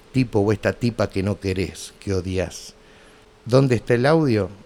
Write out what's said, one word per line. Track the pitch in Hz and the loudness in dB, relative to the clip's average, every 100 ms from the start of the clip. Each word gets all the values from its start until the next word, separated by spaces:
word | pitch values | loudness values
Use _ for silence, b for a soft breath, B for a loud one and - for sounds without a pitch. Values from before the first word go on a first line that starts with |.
| B | B
tipo | 131 120 107 | -2 0 2
o | 101 | 2
esta | 104 104 | 0 -2
tipa | - 120 107 101 | -2 -2 -2 -2
que | 98 | -2
no | 98 95 | -2 -2
querés, | 95 92 82 - - - | -4 -4 -4 -8 -16 -12
que | 101 | -6
odias. | 92 92 92 82 - - - B B B B B - | -4 -2 -4 -4 -8 -18 -20 B B B B B -18
¿Dónde | - 131 135 117 | 0 2 4 2
está | - | 0
el | 120 131 | 2 4
audio? | 165 147 107 92 98 | 4 4 2 0 -6